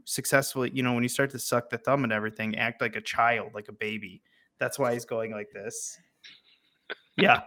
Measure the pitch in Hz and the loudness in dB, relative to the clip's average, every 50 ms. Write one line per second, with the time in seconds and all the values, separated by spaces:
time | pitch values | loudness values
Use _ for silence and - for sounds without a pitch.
0 | - - - - 127 - 147 135 135 - - 135 127 117 - 131 127 123 123 120 | -8 -8 -6 -6 0 4 4 4 4 2 -2 -2 -2 -2 0 0 0 2 2 2
1 | 120 120 - - 139 135 135 120 - - 127 120 - - - 110 - 127 135 143 | 2 0 2 0 0 0 -2 -4 -2 0 0 0 0 -2 -8 -4 0 2 2 2
2 | 135 113 110 107 107 110 107 - 110 110 104 - 117 117 117 - 127 113 110 107 | 2 2 0 0 -2 -2 -4 -4 -4 -4 -2 0 -2 -2 -2 -2 -4 -4 -4 -4
3 | - - - - 117 117 120 110 98 110 110 107 107 - 104 - 110 107 107 107 | -8 -4 2 4 4 4 4 2 -2 -6 -10 -12 -14 -12 -10 -6 -6 -4 -4 -6
4 | 104 92 92 - _ _ _ _ _ _ _ - 127 123 - - 135 123 120 120 | -8 -12 -16 -18 _ _ _ _ _ _ _ -6 -4 -4 -2 0 0 0 0 -2
5 | 120 - 123 113 113 110 110 107 104 - - 101 98 113 113 - - - - - | -4 -4 -4 -4 -4 -4 -6 -8 -10 -10 -12 -12 -10 -10 -8 -8 -10 -10 -12 -16
6 | _ _ _ _ - - - - _ _ _ _ _ _ _ _ _ - - - | _ _ _ _ -20 -20 -20 -20 _ _ _ _ _ _ _ _ _ -14 -14 -14
7 | _ _ _ - - 196 123 113 - | _ _ _ 4 6 6 6 6 4